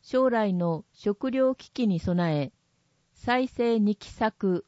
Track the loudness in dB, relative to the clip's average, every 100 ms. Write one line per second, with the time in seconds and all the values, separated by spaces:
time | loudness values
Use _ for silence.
0 | -2 0 2 2 0 0 -2 -4 -8 _
1 | -4 -2 -4 0 0 0 -10 -2 0 0
2 | 0 0 0 0 -4 _ _ _ _ _
3 | _ _ -2 0 0 -2 0 2 0 -2
4 | -8 -4 -4 _ -2 -2